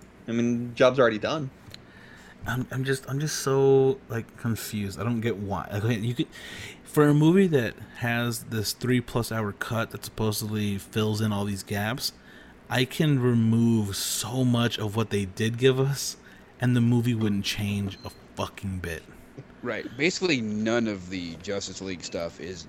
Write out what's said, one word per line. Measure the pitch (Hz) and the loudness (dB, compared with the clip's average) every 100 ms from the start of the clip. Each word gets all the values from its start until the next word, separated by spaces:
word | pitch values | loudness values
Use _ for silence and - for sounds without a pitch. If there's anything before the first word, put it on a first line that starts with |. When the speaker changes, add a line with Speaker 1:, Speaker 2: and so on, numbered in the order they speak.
| - - - | -20 -18 -6
Speaker 1:
I | |
mean, | 117 120 120 120 | -2 0 -2 -6
job's | 120 127 131 | 4 4 6
already | 120 107 | 4 4
done. | 101 156 135 - - - - - - - - - - | -2 -4 -6 -10 -20 -20 -20 -20 -20 -20 -20 -14 -6
Speaker 2:
I'm, | 123 127 | -4 -4
I'm | 127 | -4
just, | 131 135 - | -2 -4 -4
I'm | 135 | -4
just | 151 - | -4 -4
so, | - 135 139 135 135 135 - | 0 2 6 6 4 0 -4
like, | 117 110 - | -8 -8 -8
confused. | 117 107 - 107 98 95 | -4 -4 -4 -6 -6 -4
I | |
don't | 110 117 | -4 -2
get | 113 95 | -2 -4
why. | 101 92 - | -4 -4 -4
Like, | 101 | -2
okay, | 107 120 | -2 -2
you | 113 | -2
could, | 120 156 - - - - - | -4 -6 -6 -16 -14 -14 -16
for | - - 147 | -4 4 6
a | |
movie | 147 156 185 190 | 8 6 6 6
that | 147 110 - 107 - | 4 0 -6 -16 -6
has | 120 120 120 117 | -2 0 -2 -4
this | - 113 101 | -4 -4 -4
three-plus | - 123 127 120 123 113 | -4 0 0 2 -2 -2
hour | 113 107 | -2 -4
cut | - - 113 110 | -4 -4 -2 -4
that | - - | -6 -12
supposedly | - 110 104 107 107 104 98 | -2 -2 -2 -4 -2 -2 -2
fills | - 113 107 104 | -4 -2 0 0
in | 110 | 0
all | 101 | 0
these | 101 98 | -2 -6
gaps, | - 101 104 135 - - - - - - - | -6 -4 -2 -4 -6 -8 -20 -20 -20 -20 -4
I | 120 131 | 0 0
can | - 160 139 | 2 2 4
remove | 123 120 113 113 117 113 101 | 4 4 6 6 6 4 2
so | 95 - - 107 127 | -4 -4 -4 -4 0
much | 127 120 117 - | 2 2 2 0
of | 107 104 | -4 -2
what | 110 | 0
they | 104 95 | 0 -2
did | 95 110 117 | -2 -2 4
give | 131 127 | 4 4
us, | 135 139 - - - - - - | 0 0 -6 -8 -18 -20 -20 -2
and | 123 | 2
the | 123 | 4
movie | 117 120 120 | 6 4 4
wouldn't | 113 110 101 | 2 2 0
change | 101 - 104 101 101 - 101 | -2 -4 -2 -2 -4 -8 -14
a | - - - | -16 -18 -8
fucking | 95 - 95 92 | -8 -6 -8 -6
bit. | 85 80 - - - - - - | -6 -8 -12 -20 -20 -20 -20 -12
Speaker 3:
Right. | 120 107 - 120 | -8 -6 -8 -2
Basically, | 156 - 185 139 | -2 0 0 0
none | 110 107 110 117 113 | 0 -2 0 0 0
of | 98 90 | -4 -8
the | 92 85 82 | -8 -8 -10
Justice | 92 101 95 92 | -8 -8 -8 -10
League | 95 90 | -10 -10
stuff | - 92 85 - | -8 -8 -8 -10
is | 80 90 | -12 -12